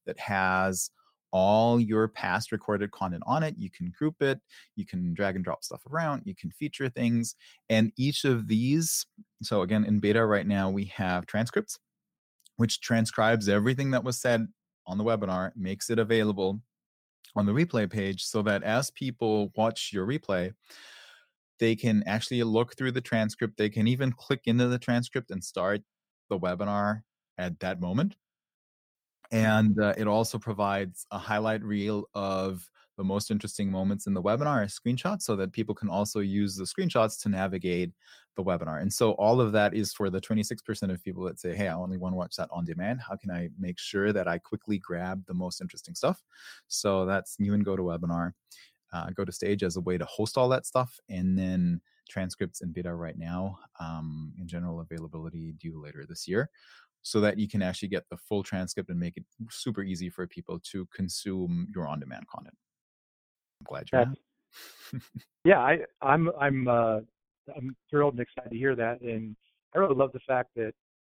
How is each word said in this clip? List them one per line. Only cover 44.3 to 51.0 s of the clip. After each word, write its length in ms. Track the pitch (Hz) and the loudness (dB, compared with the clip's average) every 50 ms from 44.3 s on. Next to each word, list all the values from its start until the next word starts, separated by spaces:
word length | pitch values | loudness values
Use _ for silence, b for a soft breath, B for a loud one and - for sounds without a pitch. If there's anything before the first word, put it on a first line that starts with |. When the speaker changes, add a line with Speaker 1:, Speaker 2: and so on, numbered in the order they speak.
| 85 87 | -2 -2
Speaker 1:
quickly 420 | _ - 107 - _ - 104 92 | _ -6 -8 -8 _ -4 -4 -4
grab 460 | - - 87 85 90 92 95 95 92 | -2 -4 -6 -4 -4 -4 -6 -6 -8
the 80 | - 90 | -6 -6
most 260 | 90 90 90 - - | -4 -4 -4 -6 -8
interesting 340 | 92 87 - - - - 85 | -10 -12 -12 -14 -16 -14 -10
stuff?" 300 | - - 151 190 - _ B B B B B B B B B | -2 0 0 -2 -2 _ B B B B B B B B B
So 380 | - - - 104 95 95 92 | -8 -2 0 2 2 2 2
that's 320 | 92 98 95 95 - - - | 2 0 0 -2 -4 -4 -2
new 160 | 101 101 104 | 0 2 2
in 120 | 104 101 | 2 2
GoToWebinar. 680 | 98 95 92 90 87 85 82 87 85 82 85 85 85 85 _ _ B B B B B B B B _ 95 | 2 0 0 0 -2 -2 -2 -2 -2 -2 -2 -2 -4 -6 _ _ B B B B B B B B _ -10
Uh, 140 | 85 85 87 | -8 -8 -6
GoToStage 520 | 90 - 98 90 90 - - 101 104 98 | -4 -4 -4 -6 -4 -4 0 0 0 2
as 140 | 98 90 85 | 0 -2 -2
a 60 | 95 | -2
way 160 | 85 90 90 87 | -2 0 0 -2
to 80 | 78 | -2
host 320 | - - - 107 - - 135 | -4 -4 -4 -4 -2 2 2
all 100 | 127 127 | 4 4
that 160 | 131 127 - | 4 2 0
stuff, 340 | - - 127 127 123 - - | 0 0 0 0 0 -6 -18